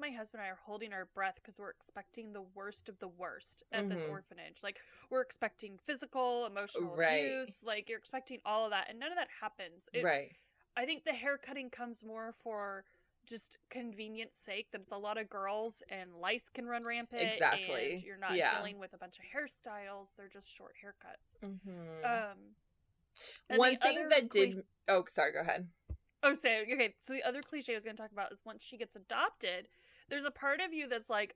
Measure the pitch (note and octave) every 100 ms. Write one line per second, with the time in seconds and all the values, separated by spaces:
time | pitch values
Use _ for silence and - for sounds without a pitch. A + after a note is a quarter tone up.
0 | D4 A#3 G#3+ A3+ G3 F#3 - G#3 A3 G3
1 | F#3 G3 F#3+ - - G3+ G3+ - - G3+
2 | - A#3 A3 G3+ F#3+ G3 G3+ G#3 - F#3+
3 | F#3 F3 F3+ - - - - A3 G3+ F#3
4 | D#3 D3 - F3 D#3+ - G3+ - - -
5 | - C4 C4 - G#3+ - G#3 F#3+ - C4+
6 | D4+ C4 B3 A#3+ A#3 G3+ G3+ - F3 E3+
7 | D#3+ D#3 C#3 C4 B3+ - A3 G#3+ G#3 A3
8 | - C4+ C4 B3 - G#3+ A3 G3 - A3+
9 | D4 F4+ C4 - G#3+ - F3 F3 - -
10 | E3+ C#3+ C#3 - _ _ _ A#3+ B3+ D#4
11 | D#4+ B3 C4+ C#4 - C#4 B3+ - A#3+ A3+
12 | A3 A3 A3+ A3+ A#3 G#3 G3+ G3 - _
13 | _ _ - A3+ - - _ B3+ A#3+ G3+
14 | G#3+ A3 A3+ - - G3 - G#3+ F#3+ G3+
15 | G#3 A3 G#3+ G3+ G3 G#3+ A3+ - - G3
16 | F3+ E3+ F3+ A#3 - - A#3+ A#3+ A#3 A#3
17 | A#3 A#3+ A3+ A3 D3 - - A#2+ C3+ F3+
18 | F3+ F#3+ F#3 F#3 C3+ F2 G3+ G3+ F#3+ F3+
19 | F3+ - - C#4+ C#4+ - A#3 G#3 G3 G3+
20 | G3 - G3 G3+ - - F#3+ - G3+ -
21 | - - - - G3+ F#3+ F#3+ F3+ E3 D#3+
22 | A#3 A#3 G#3 F#3+ G#3 G#3+ _ _ _ _
23 | _ - - - - B3 B3+ B3+ C#4+ D#4+
24 | D#4 D4 A#3+ G3+ F#3+ F#3+ - _ - F#3+
25 | F3+ - D3+ D#3 E3 - F3 _ - -
26 | _ - C#4+ - B3 A3 G#3+ C4 A3 -
27 | - C4 - C4 C#4 D4+ B3+ A3 A3+ A3
28 | A3 G3+ G3 G3+ A3 G#3+ - A3+ A3+ G#3
29 | F#3+ A3+ F#4+ - F#3 F3+ - _ _ -
30 | - C#4+ C#4+ - C#4 D#4 F#4 D#4+ C#4 A#3
31 | A3 G#3+ G#3